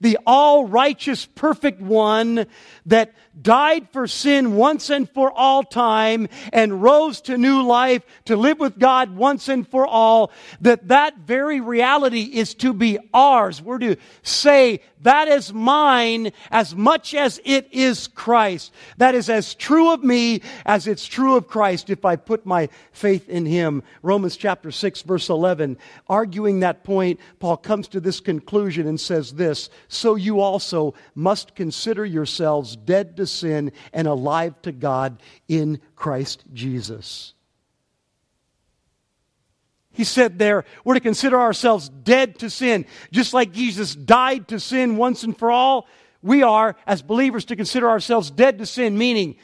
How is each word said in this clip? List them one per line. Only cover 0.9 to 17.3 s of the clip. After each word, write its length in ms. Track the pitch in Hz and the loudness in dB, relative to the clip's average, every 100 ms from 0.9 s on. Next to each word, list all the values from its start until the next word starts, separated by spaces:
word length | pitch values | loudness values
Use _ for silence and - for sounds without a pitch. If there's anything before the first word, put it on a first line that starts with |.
| - 285 240 - | -2 -6 -6 -8
perfect 540 | - 311 - 285 185 | -4 -2 0 -2 -4
one 680 | 190 220 214 220 233 233 208 - - - 165 | 0 2 2 2 0 -2 -4 -10 -20 -6 2
that 260 | 226 220 _ _ 165 | 2 2 _ _ -2
died 480 | 185 247 302 320 - | 4 4 4 0 -4
for 140 | 269 233 | -8 -6
sin 480 | - 285 277 247 202 | -2 2 2 2 2
once 320 | 277 311 - | 2 2 -2
and 200 | 285 233 | -4 -2
for 220 | 269 262 | 0 0
all 320 | 254 269 269 | 2 2 2
time 640 | 277 240 233 220 220 226 208 - - | 0 -2 0 2 0 -2 -4 -10 -4
and 300 | 233 220 190 | 0 0 2
rose 380 | 233 294 311 220 | 4 4 2 -4
to 160 | - 254 | -6 0
new 240 | 262 269 | 2 2
life 400 | 247 240 262 247 - _ - | 2 2 2 0 -4 _ -4
to 100 | 214 | 0
live 240 | 262 311 | 2 2
with 180 | 277 196 | -2 2
God 380 | 254 254 240 185 | 2 2 0 0
once 320 | 262 277 - | 0 0 -4
and 180 | 262 185 | -4 -2
for 200 | 262 277 | -2 0
all, 440 | 226 226 226 208 - - - | 2 4 4 2 -4 -20 0
that 280 | 220 233 180 | 2 2 4
that 300 | 269 302 269 | 2 2 -4
very 420 | 156 254 294 285 | -6 -4 -2 -4
reality 640 | 233 233 247 294 269 233 | -2 0 2 2 0 -2
is 320 | 220 247 220 - | -4 -4 -4 -2
to 160 | 254 | -2
be 260 | 202 233 202 - | 0 0 -2 0
ours. 480 | 247 277 254 196 143 | 4 6 4 0 -4
We're 160 | 180 247 | -10 -4
to 180 | 233 170 - _ | -2 -4 -8 _
say, 580 | - - 294 285 247 202 _ _ | -6 0 4 6 4 0 _ _
"That 260 | 240 285 311 | 2 4 4
is 240 | 285 190 | 0 -2
mine 800 | 214 233 302 294 254 233 226 220 - - | -4 0 2 4 2 0 -2 -6 -10 -4
as 240 | 226 151 | -2 -2
much 400 | 170 233 320 - | 0 2 2 -2
as 260 | 294 269 | -2 -2